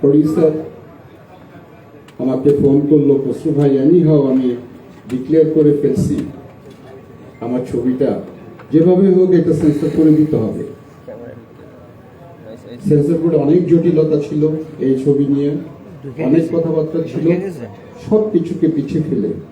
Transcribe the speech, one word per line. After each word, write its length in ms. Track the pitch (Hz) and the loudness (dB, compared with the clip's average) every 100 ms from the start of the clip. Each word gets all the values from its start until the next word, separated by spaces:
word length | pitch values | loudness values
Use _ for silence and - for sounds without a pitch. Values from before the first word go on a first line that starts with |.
প্রডিউসার 480 | 143 143 151 - 160 151 - - - - - - - - - - - - - - - - | 4 2 2 2 0 0 -10 -16 -20 -20 -20 -20 -20 -20 -20 -20 -20 -20 -20 -20 -20 -6
আমাকে 300 | 127 131 143 | -4 0 2
ফোন 320 | 143 139 139 147 | 2 4 2 4
করলো, 240 | 151 139 | 2 4
"খসরু 400 | 135 - - 160 | 0 0 -4 -4
ভাই, 160 | 143 143 | 0 2
anyhow 560 | 135 143 180 156 151 135 | 2 4 4 4 2 2
আমি 300 | 131 127 120 - - - - - | 0 0 -4 -10 -20 -20 -20 -10
ডিক্লেয়ার 400 | 123 131 160 156 | -8 0 2 4
করে 280 | 156 147 - | 4 2 2
ফেলছি, 340 | 135 127 - 147 - - - - - - - - - - - - | 0 0 -2 -2 -6 -10 -20 -20 -20 -20 -20 -20 -20 -20 -20 -12
আমার 180 | 117 127 - | -6 -6 -4
ছবিটা 500 | 123 123 127 139 - - - - - - | -4 -2 0 -2 -2 -8 -18 -20 -20 -2
যেভাবে 420 | 156 165 185 196 | 2 4 4 4
হোক 180 | 180 180 | 4 4
এটা 220 | 175 151 | 2 2
সেন্সর 360 | 151 156 - 156 - | 0 0 0 -2 2
করে 140 | 156 | 4
দিতে 240 | 151 151 120 | 4 2 0
হবে।" 280 | 110 - - - - - - 110 120 123 113 - - - - - - - - - 110 113 - 120 - | -4 -6 -10 -14 -20 -20 -20 -18 -18 -20 -20 -20 -20 -20 -20 -20 -20 -20 -20 -20 -20 -20 -18 -10 0
সেন্সর 240 | 151 143 | 0 2
বোর্ডে 240 | 165 165 156 | 0 0 0
অনেক 300 | 139 175 170 | 2 2 4
জটিলতা 520 | 170 170 156 151 151 - | 2 2 2 2 0 -2
ছিল 180 | 151 156 156 - - | -2 -2 -2 -8 -6
এই 200 | 131 131 139 | -2 0 0
ছবি 200 | 139 139 | 0 2
নিয়ে, 260 | 139 143 147 - - - - 139 127 156 | 0 -2 -4 -8 -18 -20 -18 -18 -6 0
অনেক 180 | 160 165 | 0 0
কথাবার্তা 480 | 170 165 156 156 165 | -2 -2 -2 -2 -4
ছিল, 300 | - 135 156 180 196 160 113 101 - - - | -6 -2 0 0 -2 -10 -14 -16 -20 -18 -2
সব 220 | 214 214 | 0 2
কিছুকে 360 | 170 - 170 160 | -2 -2 -2 -2
পিছিয়ে 360 | 147 - 160 147 | -2 -4 -4 -4
ফেলে 180 | 135 98 - - | -2 -4 -6 -12